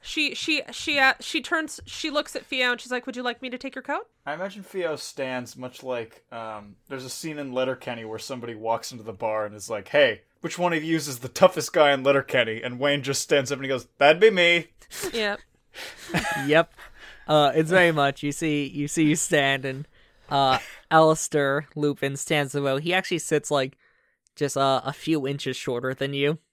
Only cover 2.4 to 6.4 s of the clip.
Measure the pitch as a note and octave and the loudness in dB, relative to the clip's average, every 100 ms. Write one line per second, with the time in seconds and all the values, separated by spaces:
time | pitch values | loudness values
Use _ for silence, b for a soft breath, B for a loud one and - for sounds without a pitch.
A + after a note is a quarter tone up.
2.4 | - C4 B3 A#3+ A#3+ B3 B3+ B3 B3 B3 | -8 -2 0 -2 -4 -8 -6 -8 -8 -8
3.4 | C4 B3 C4+ C4 B3+ D#4 A4+ _ - D#3 | -10 -10 -10 -12 -8 -8 -8 _ -10 -8
4.4 | F#3+ G3+ F#3 F#3+ E3+ D3 - - C3 B2+ | -8 -10 -12 -6 -4 -4 -8 -8 -6 -6
5.4 | A#2+ C3 B2+ - C3 A#2+ A2+ - _ A#2 | -8 -12 -14 -12 -8 -6 -8 -16 _ -12